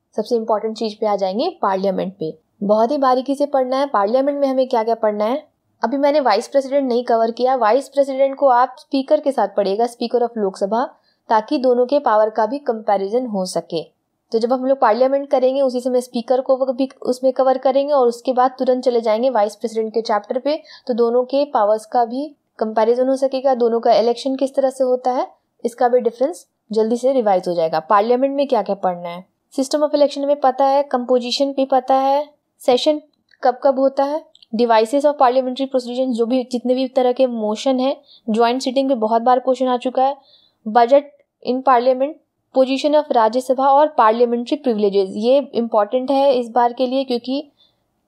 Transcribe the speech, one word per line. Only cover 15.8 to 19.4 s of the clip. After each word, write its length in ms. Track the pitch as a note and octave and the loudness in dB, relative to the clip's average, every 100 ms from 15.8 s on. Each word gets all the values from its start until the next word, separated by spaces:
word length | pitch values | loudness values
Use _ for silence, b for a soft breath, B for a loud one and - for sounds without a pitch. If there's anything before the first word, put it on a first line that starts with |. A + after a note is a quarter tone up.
समय 200 | B3 B3 | -2 -2
स्पीकर 400 | B3 A#3+ - B3+ | -4 -6 -2 -2
को 320 | C4+ B3+ C4 | 0 0 -2
भी 160 | B3+ C4 - | -2 -4 -4
उसमें 300 | - B3+ C4 | -6 -2 -2
कवर 260 | B3+ C4 C4 | 0 0 2
करेंगे 340 | C4 C4 C#4 | 0 0 2
और 140 | C#4+ A#3+ | 2 2
उसके 260 | A#3+ - | 0 -2
बाद 180 | B3 B3+ C4 | 0 0 0
तुरंत 260 | B3+ B3+ | -2 0
चले 160 | B3+ A#3+ | 0 0
जाएंगे 300 | A3 G#3+ C4 | 0 0 0
वाइस 260 | A#3+ | 0